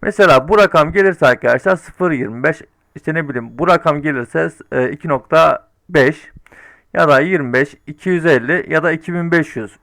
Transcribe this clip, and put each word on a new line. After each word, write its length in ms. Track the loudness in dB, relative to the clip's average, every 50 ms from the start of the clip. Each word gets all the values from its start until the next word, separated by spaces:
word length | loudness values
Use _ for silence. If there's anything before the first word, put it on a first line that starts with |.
Mesela 460 | -4 -6 0 2 4 6 6 4 4 2
bu 100 | 2 4
rakam 340 | 4 4 4 2 0 2
gelirse 340 | 0 0 0 0 0 2 2
arkadaşlar 500 | 2 2 2 0 0 0 0 0 -2 -2
sıfır 360 | -2 -4 -16 -8 _ -2 -2
yirmi 320 | -2 -2 -4 -6 -8 -4 -4
beş, 180 | -4 -4 -4 -10 _ _ _ _ _ _
işte 180 | -12 _ -6 -4
ne 160 | -4 -6 -6
bileyim 200 | -6 -8 -10 -10
bu 160 | -8 -6 0 0
rakam 340 | 0 2 2 -2 -4 -2
gelirse, 500 | -4 -4 -4 -6 -6 -6 _ -4 -4 -4 -6 _ -18 _
e, 180 | -4 -2 -2 -2
iki 180 | -4 -8 -6 -4
nokta 600 | -4 -4 -4 _ 0 2 2 2 0 -2 _ _ _ _ _ _
beş 420 | 0 2 2 2 0 -2 -12 -20 _ -20 _ _ _ -20 -20 -20 _ _ _ _ _
ya 140 | -2 2 4
da 120 | 4 2
yirmi 340 | 2 2 0 -2 -2 -2 -2
beş, 220 | -2 -2 -2 -4 _ _ -20
iki 220 | -20 _ -4 -4
yüz 160 | -4 0 2
elli 400 | 2 2 2 2 0 -4 -4 -4 -2 -4
ya 100 | -2 0
da 80 | -2
iki 220 | -4 -4 -6 -8 -6
bin 180 | -6 -4 0
beş 240 | 0 0 0 -2 -6
yüz. 200 | -12 -12 -12 _ _